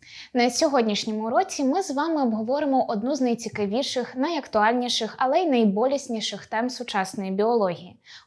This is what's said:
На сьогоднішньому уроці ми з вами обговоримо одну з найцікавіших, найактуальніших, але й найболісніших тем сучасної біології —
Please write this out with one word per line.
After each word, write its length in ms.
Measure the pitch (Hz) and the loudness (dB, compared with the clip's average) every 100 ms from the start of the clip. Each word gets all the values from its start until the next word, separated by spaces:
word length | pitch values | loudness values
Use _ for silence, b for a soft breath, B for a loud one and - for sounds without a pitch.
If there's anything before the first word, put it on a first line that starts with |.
| B B B | B B B
На 160 | 247 247 | 2 2
сьогоднішньому 760 | 247 320 269 220 208 - 214 226 | 4 2 4 2 0 -2 -4 0
уроці 380 | 285 381 - | 0 0 0
ми 180 | 262 339 | 0 0
з 80 | 381 | -2
вами 320 | 269 320 311 | -2 0 2
обговоримо 640 | 254 220 220 285 302 262 - | 0 0 0 0 2 2 2
одну 260 | 226 233 | 0 -2
з 60 | 285 | 0
найцікавіших, 960 | 247 233 220 214 202 220 277 254 240 254 | 0 0 -4 -4 -2 0 -2 -4 -6 -2
найактуальніших, 1000 | 294 330 - 214 214 247 247 226 214 - | -2 -2 -2 2 4 2 0 -2 -4 -2
але 220 | 262 311 | 2 2
й 60 | 359 | 4
найболісніших 1000 | 247 214 196 262 277 - 226 208 202 - | 4 4 4 2 0 -4 -6 -6 -8 -6
тем 240 | 220 247 | -4 -4
сучасної 600 | 254 240 208 185 - 190 | -4 -4 -2 -2 -4 -4
біології — 720 | 190 214 240 190 170 180 - B B | 0 2 2 2 -2 -10 -20 B B